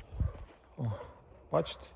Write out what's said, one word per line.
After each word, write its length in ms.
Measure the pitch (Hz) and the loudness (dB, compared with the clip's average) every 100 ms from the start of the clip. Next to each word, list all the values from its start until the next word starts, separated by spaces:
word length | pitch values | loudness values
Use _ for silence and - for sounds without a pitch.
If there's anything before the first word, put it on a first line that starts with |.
| - - - - - - - - | -10 0 2 0 -10 -16 -18 -2
О, 60 | 123 101 - - - - - | -2 0 -6 -14 -20 -20 2
бачите? 320 | 151 160 - - | 4 4 -2 -10